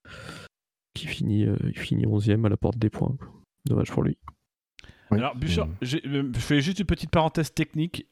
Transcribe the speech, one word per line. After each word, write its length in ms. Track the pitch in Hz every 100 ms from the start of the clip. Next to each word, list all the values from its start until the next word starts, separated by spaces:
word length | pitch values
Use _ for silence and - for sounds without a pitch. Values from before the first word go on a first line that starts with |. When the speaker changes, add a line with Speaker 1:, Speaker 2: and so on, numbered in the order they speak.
| - - - - - _ _ _ _
Speaker 1:
qui 120 | - 151
finit, 400 | - 110 104 107
euh, 100 | 101
il 140 | - -
finit 280 | - 110 113
onzième 380 | 104 104 107
à 40 | 107
la 80 | 101
porte 200 | - 117
des 120 | 110
points, 260 | - - 131
quoi. 100 | - - _ _ -
Dommage 240 | - -
pour 100 | -
lui. 160 | - - - _ _ _ _ - - - -
Speaker 2:
Oui. 80 | 104
Speaker 3:
Alors, 160 | 135 123
Bouchard, 320 | 82 87 78
Speaker 2:
Mm. 60 | 90
Speaker 3:
j'ai, 260 | 123 135 135
euh, 240 | 139 139
je 40 | 117
fais 200 | - 147
juste 200 | 147 190
une 60 | 170
petite 240 | 170 160
parenthèse 440 | 170 160 170 151
technique. 520 | - 156 156 170 - -